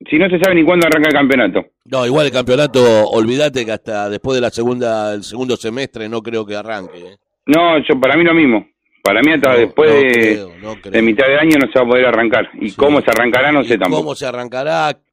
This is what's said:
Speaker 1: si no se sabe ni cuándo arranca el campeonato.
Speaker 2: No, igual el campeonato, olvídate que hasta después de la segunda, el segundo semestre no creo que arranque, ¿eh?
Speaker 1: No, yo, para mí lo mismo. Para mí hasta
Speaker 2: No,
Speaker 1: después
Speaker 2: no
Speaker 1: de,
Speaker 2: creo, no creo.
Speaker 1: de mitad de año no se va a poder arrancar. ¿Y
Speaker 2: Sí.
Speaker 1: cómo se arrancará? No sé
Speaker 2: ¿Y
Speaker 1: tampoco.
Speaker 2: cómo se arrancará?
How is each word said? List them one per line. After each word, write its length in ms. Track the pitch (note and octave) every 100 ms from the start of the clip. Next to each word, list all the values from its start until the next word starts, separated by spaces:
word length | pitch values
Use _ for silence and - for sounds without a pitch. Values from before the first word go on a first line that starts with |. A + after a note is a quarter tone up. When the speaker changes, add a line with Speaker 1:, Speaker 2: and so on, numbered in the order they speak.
| -
Speaker 1:
si 80 | D#3
no 120 | F#3+
se 100 | F3
sabe 160 | F#3+ F3
ni 80 |
cuándo 240 | D#3 F3+ E3
arranca 220 | D#3 D#3
el 40 |
campeonato. 520 | C#3+ C3+ C3 G#2 F#2 - _ -
Speaker 2:
No, 200 | C3 B2
igual 220 | C#3+ C#3+
el 40 |
campeonato, 760 | B2 B2 B2+ D3 B2+ B2 A2 G#2
olvídate 560 | A2 A2+ B2+ D3+ C3 A2+
que 60 |
hasta 380 | A2 - G#2 G#2
después 260 | G#2 C3+ C3
de 60 |
la 100 | A#2+
segunda, 640 | A2+ A#2+ B2 A#2+ A2 G#2+ G#2
el 80 |
segundo 340 | F#2+ G#2+ B2+ A#2
semestre 500 | A2+ A#2 C3+ A#2+ G#2+
no 140 | A#2
creo 240 | A2 A2+ G#2
que 100 | G2+
arranque, 440 | G#2+ G#2+ F#2 F2+
¿eh? 180 | F2 G2+ _ _ -
Speaker 1:
No, 320 | D#3 E3+ D#3+
yo, 200 | - C#3
para 160 | B2+ D3
mí 80 |
lo 100 | E3+ E3
mismo. 320 | C#3+ A2 - _ _ _
Para 180 | - G#2
mí 80 | C#3+
hasta 220 | D#3+ C3
Speaker 2:
No, 40 | B2
Speaker 1:
después 320 | A2+ - D#3
Speaker 2:
no 40 | D3
Speaker 1:
de, 140 | C3+
Speaker 2:
creo, 400 | A#2+ A2+ G#2 F#2+ F2
no 140 | G#2+ A2
creo. 160 | G2+
Speaker 1:
de 100 | A2
mitad 240 | A2+ G#2+ C3+
de 120 | C#3
año 180 | D#3+ D3+
no 120 | C3
se 80 | C3+
va 60 | A#2+
a 40 |
poder 160 | B2 B2+
arrancar. 440 | A2+ A#2 A#2 G2 -
¿Y 80 | G#2+
Speaker 2:
Sí. 60 | F#2+
Speaker 1:
cómo 260 | C#3+ D3
se 80 | B2
arrancará? 420 | A2+ A#2+ A2 C#3+
No 120 | D3
sé 100 | B2
Speaker 2:
¿Y 40 | A2+
Speaker 1:
tampoco. 240 | F#2 D#3
Speaker 2:
cómo 120 | D3+ C3+
se 120 | C3+
arrancará? 720 | A#2+ B2 B2 C#3+ D#3+ D#3 C#3+ _